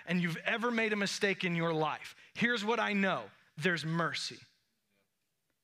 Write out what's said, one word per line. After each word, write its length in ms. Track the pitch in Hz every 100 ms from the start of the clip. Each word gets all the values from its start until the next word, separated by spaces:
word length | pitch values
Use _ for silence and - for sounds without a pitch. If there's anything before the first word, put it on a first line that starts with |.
| -
and 120 | 180
you've 180 | 175 160
ever 280 | - 226 240
made 200 | 226 220
a 40 | 208
mistake 480 | 196 - 202 190
in 100 | 185
your 180 | 170 165
life, 440 | 156 151 123 - - -
here's 300 | - 233 240
what 160 | 208 233
I 140 | 208
know. 280 | 202 196 147 101 - _ -
There's 260 | 185 165
mercy. 540 | 156 165 160 135 - - - _ _ _ _ _ _ _ _ _ _ _